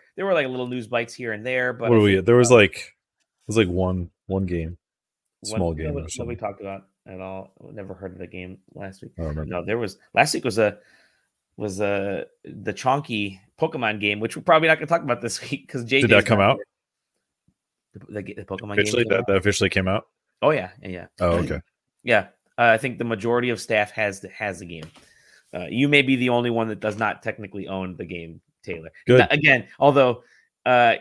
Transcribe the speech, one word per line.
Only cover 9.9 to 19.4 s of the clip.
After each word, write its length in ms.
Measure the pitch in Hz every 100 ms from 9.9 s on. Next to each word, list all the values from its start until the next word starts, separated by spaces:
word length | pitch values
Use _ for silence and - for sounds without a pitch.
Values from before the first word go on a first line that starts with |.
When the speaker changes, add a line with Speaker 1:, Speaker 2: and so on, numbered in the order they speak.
| - _
Speaker 1:
last 200 | - 147
week 100 | -
was 140 | 123 104
a, 200 | 104 - _ _ _ _ _ _ _ -
was 240 | 107 95
a, 460 | 101 101 98 95 - _
the 280 | - 73 98
Chonky 680 | 98 131 139 143 110 101 95 _ -
Pokemon 420 | 160 147 113 107
game, 200 | 104 104
which 160 | 110 -
we're 60 |
probably 240 | - 160 160
not 80 | 160
gonna 100 | 151
talk 160 | 170
about 200 | 147 120
this 180 | 120 -
<laughs> 100 | -
week 160 | 139 -
'cause 120 | 131
Speaker 2:
Did 60 | 120
Speaker 1:
J 120 | 135
J's 80 | 127
Speaker 2:
that 160 | 104 -
come 120 | 107
Speaker 1:
not 100 | 98
Speaker 2:
out? 60 | 135
Speaker 1:
here. 60 | - _ _ _ _ _ _ _ _ _ _ _ _
The, 280 | 98 - 104
the, 120 | 95
the 100 | 98
Pokemon 280 | 98 95 104
Speaker 2:
Officially, 280 | 104 104 123
Speaker 1:
game 60 | 113
came 60 | 98
Speaker 2:
that, 20 |
Speaker 1:
out. 60 | 95
Speaker 2:
that 100 |
officially 340 | 98